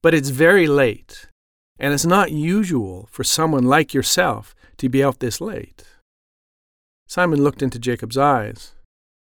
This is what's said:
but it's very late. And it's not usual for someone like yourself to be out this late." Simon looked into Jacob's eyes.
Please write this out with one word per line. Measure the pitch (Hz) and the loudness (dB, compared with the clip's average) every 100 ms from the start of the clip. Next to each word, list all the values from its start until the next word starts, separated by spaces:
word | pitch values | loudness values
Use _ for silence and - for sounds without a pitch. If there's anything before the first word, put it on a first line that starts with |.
but | 165 | 2
it's | 160 139 | 2 0
very | 131 165 196 156 | 2 4 6 4
late. | 143 123 101 - - - _ _ _ _ - | 2 2 -2 -14 -20 -20 _ _ _ _ -6
And | 143 | -2
it's | 143 165 | 0 2
not | 190 180 | 2 2
usual | 151 160 202 185 143 98 92 107 | -2 -2 -2 0 -2 -4 -10 -16
for | - | -8
someone | - - 160 143 123 | -4 0 0 2 2
like | 151 151 | 2 0
yourself | 135 - - 175 110 - _ _ - | -2 -2 0 0 -2 -10 _ _ -6
to | 127 | -2
be | 135 | 0
out | 139 - | 0 -2
this | 120 - | -8 -6
late." | 110 98 - - - _ _ _ _ _ _ _ _ _ _ _ - | -10 -12 -14 -20 -20 _ _ _ _ _ _ _ _ _ _ _ -10
Simon | - 180 147 | -2 0 2
looked | 143 - | 0 0
into | 135 120 | -6 -4
Jacob's | 123 120 113 131 | -4 -4 -4 0
eyes. | 143 127 107 - - - - _ _ _ | 0 0 -4 -12 -20 -20 -20 _ _ _